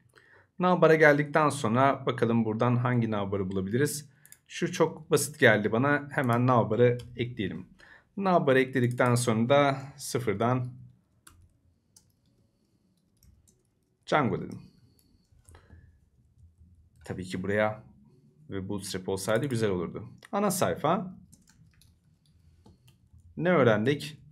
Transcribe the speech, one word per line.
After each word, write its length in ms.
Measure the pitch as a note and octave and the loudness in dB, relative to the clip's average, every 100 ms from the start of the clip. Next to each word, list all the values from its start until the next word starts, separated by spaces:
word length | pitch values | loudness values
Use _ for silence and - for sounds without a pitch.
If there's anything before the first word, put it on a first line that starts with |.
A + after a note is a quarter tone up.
| _ _ _ _ _ - | _ _ _ _ _ -2
Navbar'a 360 | F3+ F3+ D#3 | 0 4 6
geldikten 540 | D#3+ D3+ D3 D3 D#3+ D3 | 8 6 6 2 2 2
sonra 580 | B2 A2 A#2 C#3 C3 - | 0 0 2 2 2 -4
bakalım 380 | B2+ A#2 A#2 | -2 0 0
buradan 320 | A2 A2 B2 A#2+ | 0 0 0 0
hangi 340 | B2 B2 A2 | 0 0 0
navbarı 400 | G#2 G2 G2+ F#2 | -2 -4 -4 -4
bulabiliriz? 600 | F#2+ F#2+ A#2+ D3 - - _ _ - _ | -6 -4 -2 -2 -4 -14 _ _ -20 _
Şu 260 | - F3 | -8 -6
çok 380 | - D#3+ - - | 0 -2 -2 -2
basit 280 | D3 - - | -2 -2 2
geldi 340 | A#2+ G#2 G#2 | 4 4 2
bana. 360 | A2 C#3 D3 C#3+ | 0 0 0 -4
Hemen 340 | - B2+ A#2 B2 | -4 -2 0 2
navbarı 520 | B2 G#2 A2 B2 A#2+ - - | 2 2 2 2 2 -8 -8
ekleyelim. 500 | A#2+ - F#2+ - - _ - - _ - | -8 -6 -8 -8 -14 _ -20 -20 _ -6
Navbarı 440 | G3 F3 C#3+ C3 | 0 2 4 2
ekledikten 540 | C3 B2+ B2 B2 B2+ | 2 0 0 2 2
sonra 340 | A#2+ B2 A2 A#2 | 2 2 0 2
da 300 | C#3+ C#3 C3+ - - | 4 2 -2 -8 -16
sıfırdan 720 | - - A#2+ G2 A#2 B2+ B2+ - - _ _ _ - _ _ _ _ _ _ _ _ _ _ _ _ _ _ _ _ _ _ _ _ _ _ _ _ _ _ _ - | -6 -4 -4 -2 0 0 -4 -12 -20 _ _ _ -20 _ _ _ _ _ _ _ _ _ _ _ _ _ _ _ _ _ _ _ _ _ _ _ _ _ _ _ -2
Django 340 | D#3+ B2 E2 | -2 0 -4
dedim. 180 | D2+ - - _ _ _ _ _ _ _ _ - _ - - _ _ _ _ _ - _ - _ _ _ | -8 -16 -20 _ _ _ _ _ _ _ _ -20 _ -20 -20 _ _ _ _ _ -20 _ -20 _ _ _
Tabii 200 | - F#2+ | -14 -12
ki 180 | F2+ - | -8 -8
buraya 400 | F#2 G2+ G#2+ G#2+ - - _ _ _ _ - | -4 -2 -2 -4 -18 -20 _ _ _ _ -12
ve 180 | G2 F#2+ | -10 -8
Bootstrap 400 | G2+ - F#2 F#2 | -10 -8 -10 -6
olsaydı 380 | G2 A2 A2 A2+ | -6 -2 -2 -2
güzel 240 | A2+ G#2+ | -2 -2
olurdu. 380 | F2+ E2 D#2+ G#2+ - - | -2 -6 -10 -16 -20 -8
Ana 180 | G3+ G#3 | -4 -2
sayfa. 680 | - G2+ E2 D3 G3 - - - - _ _ _ _ _ _ _ _ _ _ _ _ - _ _ _ _ - - - | 0 -2 -2 -2 -2 -4 -14 -20 -20 _ _ _ _ _ _ _ _ _ _ _ _ -20 _ _ _ _ -20 -20 -6
Ne 140 | E3 | 0
öğrendik? 680 | E3+ A#2+ G#2 A#2 D3+ - - - | 4 4 4 0 -2 -6 -18 -20